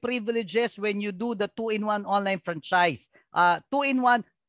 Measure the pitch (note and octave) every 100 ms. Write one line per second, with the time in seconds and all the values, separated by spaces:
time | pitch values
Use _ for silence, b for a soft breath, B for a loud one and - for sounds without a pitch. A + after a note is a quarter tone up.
0 | A#3+ B3 G#3+ A#3 F#3+ G#3+ A#3 - G#3 G3+
1 | G#3 F#3 A#3 G#3+ G3+ - A3+ G#3+ G#3+ G#3
2 | G3+ G3+ G3 F#3+ - D#3+ - F3+ F3 B2+
3 | - b b E3 F3 E3+ - C#4 C#4 B3+
4 | B3 A#3+ - _